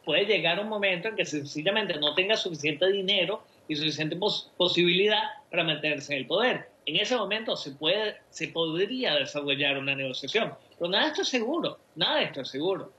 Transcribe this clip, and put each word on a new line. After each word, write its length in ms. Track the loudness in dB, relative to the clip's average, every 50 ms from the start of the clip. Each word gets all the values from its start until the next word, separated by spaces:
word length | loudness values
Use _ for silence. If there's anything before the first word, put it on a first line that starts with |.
| _
puede 220 | 2 2 2 4
llegar 340 | 4 2 4 4 2 2 2
un 80 | 0 -2
momento 400 | -2 0 2 0 0 0 -2 -4
en 80 | -2
que 80 | -2 -2
sencillamente 720 | -2 -2 -6 -6 -6 -8 -2 -2 0 0 0 0 0 -2 -2
no 160 | -2 0 2
tenga 220 | 2 2 2 2
suficiente 560 | 0 4 2 2 2 2 -2 0 4 4 4
dinero 500 | 4 2 2 2 2 2 2 0 -2 -4 -6 _ _ -20 _
y 80 | -4 -4
suficiente 420 | 0 0 -2 0 0 -2 -2 -2
pos-, 340 | 0 0 0 0 0 -6 -10 _ 2
posibilidad 640 | 2 4 4 4 4 4 4 4 4 4 4 2 0 -2 -6 -12 -14 _
para 140 | -2 0 0
mantenerse 480 | 0 -2 0 0 -2 -2 -2 -4 -4
en 60 | -4 -4
el 80 | -2
poder. 420 | 0 0 2 2 2 0 -2 -6 -14 _ _ _
En 120 | -4 -2
ese 200 | -2 0 0 0
momento 400 | 0 0 -2 -2 -4 -2 -4 -4
se 140 | -4 -6 -10
puede, 460 | -8 -2 0 2 2 2 0 -2 -4 -8 -20 _
se 200 | -10 -10 -10 -6
podría 680 | -2 -2 -2 -2 0 -2 -2 -2 -2 -2 0 0 0
desarrollar 640 | 0 0 -2 -4 -4 -2 -2 0 0 0 0 0 -2
una 160 | -2 -4 -4
negociación, 580 | -4 -4 -6 -6 -6 -8 -2 0 0 0 0 -4 -12 -20 -20 -8 -6
pero 120 | -4 0
nada 140 | 2 2 2
de 60 | 0
esto 100 | 0 -2
es 60 | -4 0
seguro, 500 | 0 0 0 0 -2 -2 -2 -4 -6 -8 _ _ _
nada 220 | -2 -2 0 2 0
de 60 | 0
esto 180 | -2 -4 -8
es 60 | -10 -6
seguro. 440 | -6 -2 0 0 0 -2 -4 -12 -18